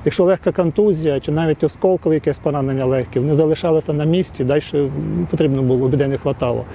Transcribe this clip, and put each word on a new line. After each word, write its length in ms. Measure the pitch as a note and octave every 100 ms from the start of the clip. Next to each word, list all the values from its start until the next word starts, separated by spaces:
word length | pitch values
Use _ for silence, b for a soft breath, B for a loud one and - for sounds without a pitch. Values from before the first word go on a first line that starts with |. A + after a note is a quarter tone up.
Якщо 200 | - -
легка 280 | F3+ F#3 -
контузія 680 | F3+ E3+ D#3 G#3 E3 D#3 C3+
чи 120 | -
навіть 320 | D3+ E3 D3
осколкове 500 | D#3 - F#3+ F3+ E3
якесь 240 | D#3 D3+ C3+
поранення 460 | D#3+ C#3+ C3+ C3+
легке, 360 | C3 C3 B2+ B2+
вони 140 | C#3
залишалися 580 | D3 D#3 D#3 F3 D#3+ -
на 120 | D3
місці, 400 | D3+ F3 F#3 -
далі 180 | C3 C#3+ - D3 C#3 C#3+ D#3 E3 E3+
потрібно 320 | D#3+ D#3 C3+
було, 260 | C3 B2+ C3
біди 180 | C3 C#3
не 120 | C3+
хватало. 460 | C#3+ B2+ B2+ A#2 -